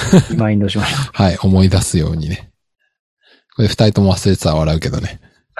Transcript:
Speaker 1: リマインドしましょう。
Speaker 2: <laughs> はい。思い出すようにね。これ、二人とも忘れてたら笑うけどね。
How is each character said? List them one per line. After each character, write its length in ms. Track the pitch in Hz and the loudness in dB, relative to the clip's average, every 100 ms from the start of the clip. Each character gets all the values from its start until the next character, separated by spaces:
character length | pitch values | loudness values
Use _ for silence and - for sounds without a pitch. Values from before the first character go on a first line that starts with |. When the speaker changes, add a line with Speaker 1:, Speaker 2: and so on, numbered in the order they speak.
| - 185 - | 2 2 4
Speaker 1:
リ 60 | - | 0
マ 140 | 107 | 0
イ 60 | 104 | 0
ン 40 | |
ド 80 | 98 | -2
し 100 | 104 | -4
ま 80 | 98 | -4
し 60 | |
ょ 20 | - | -4
う。 140 | 131 | -4
Speaker 2:
<laughs> 100 | - | 0
は 80 | 98 | 0
い。 60 | 87 | 0
思 220 | 95 95 | 2 4
い 40 | 95 | 4
出 120 | 95 | 2
す 180 | - 90 | 0 -2
よ 100 | 78 | -2
う 60 | 80 | -4
に 120 | 78 | -6
ね。 220 | 98 - _ _ _ _ _ _ _ _ _ _ - | -8 -12 _ _ _ _ _ _ _ _ _ _ -2
こ 60 | |
れ、 60 | 107 | -2
二 40 | - 107 | 2 0
人 60 | |
と 100 | 101 | 2
も 100 | 98 | 2
忘 140 | 90 101 | 2 0
れ 80 | 92 | 0
て 60 | |
た 80 | 85 | 0
ら 60 | 78 | 0
笑 200 | 78 80 | 0 -2
う 40 | |
け 100 | - | -4
ど 100 | 76 | -6
ね。 200 | - - _ _ _ | -8 -12 _ _ _